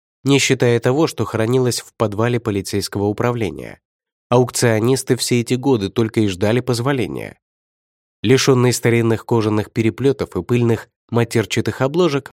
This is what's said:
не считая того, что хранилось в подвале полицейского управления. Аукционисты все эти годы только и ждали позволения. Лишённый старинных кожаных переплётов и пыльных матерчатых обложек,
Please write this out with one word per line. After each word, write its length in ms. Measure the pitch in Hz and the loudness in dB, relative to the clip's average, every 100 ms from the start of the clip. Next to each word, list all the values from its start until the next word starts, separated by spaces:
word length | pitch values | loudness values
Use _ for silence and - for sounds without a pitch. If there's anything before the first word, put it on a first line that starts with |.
| _ _ | _ _
не 160 | 135 139 | 2 2
считая 400 | - 127 123 117 | 2 2 2 2
того, 260 | 127 139 156 | 2 0 0
что 200 | - 107 | -2 -4
хранилось 560 | 110 113 131 127 - | -2 0 0 0 -2
в 120 | - - | -8 -2
подвале 440 | 110 101 120 117 | -2 0 0 0
полицейского 640 | 110 98 92 101 - 104 | -2 -4 -2 -4 -4 -2
управления. 800 | 101 101 120 120 92 69 58 - _ _ _ _ - | -2 0 -2 -2 -4 -6 -14 -18 _ _ _ _ 0
Аукционисты 840 | 127 123 - 120 110 117 131 - 120 | 2 2 0 0 2 0 0 -2 -2
все 240 | - 123 | 0 -2
эти 120 | 113 | 0
годы 360 | 127 139 120 95 | -2 0 0 0
только 320 | - 110 113 | -2 -2 0
и 60 | 104 | 0
ждали 340 | 90 104 120 | 0 0 0
позволения. 760 | 123 120 127 135 82 64 50 - _ _ _ _ _ _ _ _ 104 | 0 -2 -2 -2 -4 -8 -12 -16 _ _ _ _ _ _ _ _ 2
Лишённый 480 | 131 - 127 123 | 2 4 4 2
старинных 500 | 117 120 117 117 110 | 2 0 2 2 -2
кожаных 480 | - 117 107 107 101 | 0 0 2 0 -2
переплётов 640 | - 110 110 135 135 85 92 | -2 -2 0 -2 -2 -4 -6
и 60 | |
пыльных 480 | 87 123 117 107 - _ _ | -2 0 2 -2 -6 _ _
матерчатых 680 | 117 117 117 101 113 107 - | -2 0 0 -2 -2 -4 -2
обложек, 500 | 135 165 175 139 - | -2 2 0 0 -6